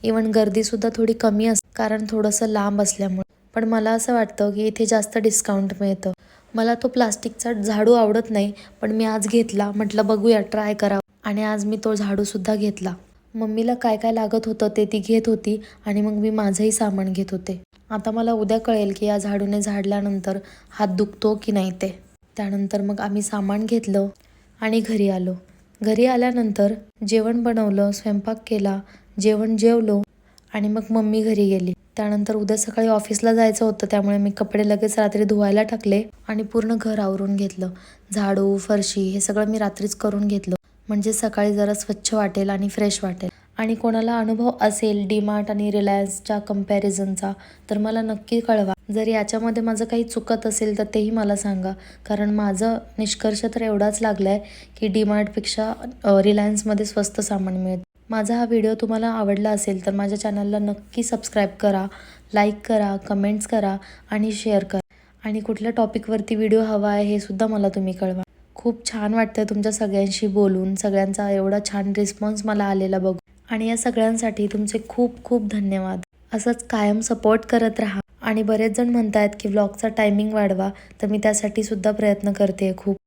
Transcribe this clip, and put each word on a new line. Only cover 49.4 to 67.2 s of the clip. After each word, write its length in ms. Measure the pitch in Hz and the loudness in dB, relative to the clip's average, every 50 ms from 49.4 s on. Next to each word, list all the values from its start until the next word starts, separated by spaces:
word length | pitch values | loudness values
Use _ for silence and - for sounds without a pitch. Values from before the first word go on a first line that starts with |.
| 226 233 220 233 | -2 -2 -2 0
माझं 220 | 226 226 220 214 226 | 0 -2 -2 -2 -2
काही 200 | 226 233 233 233 | -2 0 -2 -2
चुकत 420 | 233 - 226 220 - 233 220 - | -2 -4 -6 -2 -2 -2 -2 0
असेल 320 | 220 214 - 220 214 208 208 | -4 -2 0 -2 0 0 -2
तर 60 | 208 | -2
तेही 260 | 208 - 220 208 214 | -2 0 0 0 0
मला 260 | 226 226 214 202 202 | 0 0 0 0 0
सांगा, 360 | 202 202 202 196 185 185 190 190 190 - - - - - | 0 -2 -4 -4 -2 -4 -4 -6 -8 -14 -20 -20 -20 -4
कारण 240 | - 208 208 208 208 | -4 -2 0 0 0
माझं 480 | 208 208 208 202 196 185 220 226 226 220 - - - - | 2 2 0 0 0 0 0 0 0 -2 -6 -10 -6 -4
निष्कर्ष 460 | 214 208 - - - 220 214 208 - | -4 -4 -4 -2 -2 -2 0 0 -4
तर 180 | 220 220 226 | -4 -2 -2
एवढाच 400 | 226 220 208 202 202 208 208 214 | -2 0 0 2 2 0 0 0
लागलाय 380 | 226 214 208 185 196 190 202 208 208 - - - - - - - | 0 0 0 2 2 2 2 0 -2 -10 -20 -20 -20 -20 -8 -4
की 60 | 220 | -4
डी-मार्टपेक्षा, 840 | 208 185 220 214 208 208 208 208 208 - 214 202 - - - 214 226 226 - - 240 - - - | 0 2 2 2 2 2 0 0 0 -4 -6 -6 -4 -4 -4 -4 -4 -4 -8 -12 -14 -14 -2 2
अ, 160 | 202 202 196 | 4 6 6
Reliance-मध्ये 640 | 190 208 208 208 208 208 214 208 208 214 208 202 214 | 6 6 4 4 2 2 0 0 0 0 0 0 -2
स्वस्त 340 | 208 - 208 202 202 - - | -2 -2 -2 -2 -2 -4 -6
सामान 340 | 202 - 208 190 190 190 185 | -4 -2 -2 -2 -2 -2 -2
मिळतं. 280 | 185 185 185 185 180 185 _ _ _ _ - | -2 -2 -2 -4 -4 -8 _ _ _ _ -4
माझा 260 | 226 220 214 208 233 | -4 -2 0 0 0
हा 80 | 233 240 | 0 2
व्हिडिओ 300 | 220 233 226 208 220 220 | 2 2 2 4 2 0
तुम्हाला 340 | 220 233 214 226 220 226 226 | 0 -2 -2 0 0 0 -2
आवडला 420 | 226 226 208 202 202 202 208 214 | 0 0 0 0 2 2 2 0
असेल 360 | 214 202 - 208 196 185 180 | 0 0 0 -2 -2 -2 -2
तर 40 | 196 | -2
माझ्या 300 | 196 202 202 196 208 202 | -2 0 -2 -2 -2 -2
चॅनलला 380 | - 214 208 202 202 202 208 208 | -2 -2 -2 -2 -2 -2 0 0
नक्की 440 | 208 208 202 202 - - - 240 | 0 -2 -4 -6 -10 -8 -4 -4
सबस्क्राईब 460 | 233 - 240 220 - - - 214 202 190 196 - | -2 -2 -4 -4 -6 -4 0 0 0 0 -2 0
करा, 260 | - 208 196 190 190 196 - - - - - - - - - | 0 2 2 2 -2 -6 -10 -16 -20 -20 -20 -20 -16 -2 2
लाईक 200 | 208 208 208 208 208 - | 2 2 2 0 -4 -4
करा, 320 | - 226 214 208 202 196 | 0 0 0 2 0 -2
कमेंट्स 500 | 196 196 - 208 196 196 202 208 208 208 | -4 -4 -4 -2 0 0 0 0 -2 -2
करा 300 | - 240 220 208 196 196 196 - - - - - - | -2 0 0 0 0 -2 -4 -8 -14 -20 -20 -10 -6
आणि 220 | 214 214 214 220 | -2 -2 -2 -2
शेअर 320 | 214 208 - 226 208 196 196 | -2 -2 0 2 2 2 2
करा. 280 | 190 - 190 - _ _ _ _ _ _ _ - | 0 -4 -4 -4 _ _ _ _ _ _ _ -8
आणि 160 | 220 208 214 | -6 -4 -4
कुठल्या 320 | 208 233 220 - 214 233 | -4 -4 -4 -2 -2 -2
टॉपिकवरती 640 | 226 233 220 214 - 226 - - 220 220 214 - 226 | 0 0 0 0 0 -6 -4 -2 -2 -2 -2 -2 -2
व्हिडिओ 260 | 214 220 214 214 220 | 0 2 4 4 4
हवा 300 | 220 220 214 208 202 208 | 4 2 0 2 2 2
आहे 140 | 202 208 208 | 2 2 2
हे 160 | 208 208 208 | 2 0 -2